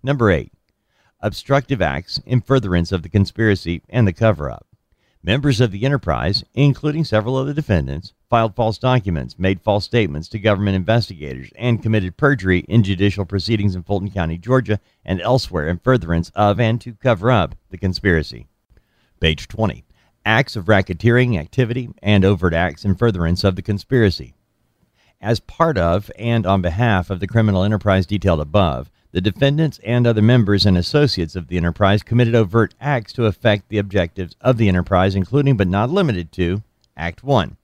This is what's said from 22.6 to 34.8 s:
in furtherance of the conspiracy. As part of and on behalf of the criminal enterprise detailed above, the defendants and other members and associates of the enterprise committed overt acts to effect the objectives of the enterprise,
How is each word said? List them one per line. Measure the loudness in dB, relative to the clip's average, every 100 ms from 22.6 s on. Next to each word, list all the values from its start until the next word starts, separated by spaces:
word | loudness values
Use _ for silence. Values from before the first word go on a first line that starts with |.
| -2 -2 -2
in | 0
furtherance | 0 0 -2 0
of | 0 -2
the |
conspiracy. | -6 -6 -2 2 2 0 -12 _ _ _ _ _ _ _ _ _
As | -4 -4
part | -6 -2 -2 0
of | 0 0 -4 -10
and | -2 -2 0
on | 0
behalf | 0 0 0 0 -2
of | -6
the | -2
criminal | 0 2 2
enterprise | 0 0 2 0 0
detailed | -2 0 0
above, | 0 0 2 -2 -10 _ _
the | -2
defendants | -2 0 0 2 -2 -4
and | -2 2 2
other | 4
members | 4 4 4 2 4
and | 2
associates | 2 2 2 0 -6 -6
of | -6
the | -2
enterprise | -2 2 2 2
committed | 0 0 2 2
overt | 2 0 0 _
acts | -6 -4 -6
to | -2 -2
effect | 0 0 0 _
the | -6
objectives | -2 -2 -2 -6 -12 -4
of | 0 2
the | 2
enterprise, | 2